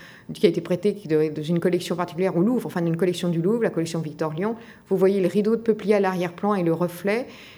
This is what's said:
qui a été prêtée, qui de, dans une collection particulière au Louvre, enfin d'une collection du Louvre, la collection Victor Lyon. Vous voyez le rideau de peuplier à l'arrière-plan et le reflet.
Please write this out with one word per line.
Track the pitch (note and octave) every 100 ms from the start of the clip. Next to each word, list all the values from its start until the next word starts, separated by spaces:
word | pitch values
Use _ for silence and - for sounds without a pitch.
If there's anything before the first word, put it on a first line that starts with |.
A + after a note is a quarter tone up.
| - - -
qui | D#3 F3
a |
été | E3+
prêtée, | E3 - G#3 G3+
qui | D3+
de, | D#3 D#3
dans | D3+
une | D3+ F3
collection | F3+ F3 F3 F3
particulière | F3 D3+ F#3 F3
au |
Louvre, | G3+ B3 A3
enfin | F#3
d'une | E3+ E3
collection | E3 F3 F3
du | E3+
Louvre, | E3+ A#3
la | G#3+
collection | E3+ E3 E3
Victor | D#3 D#3 D#3+
Lyon. | D#3 G#3 A#3 - - -
Vous | F#3+
voyez | F#3+ G3
le | F3
rideau | G3 G#3 A3+
de |
peuplier | A3 G#3+ F#3
à | G#3
l'arrière-plan | F#3+ F#3 F3+ F3 G#3 G3+
et |
le | E3+
reflet. | D#3+ F3 - G3 A3 C4+ - -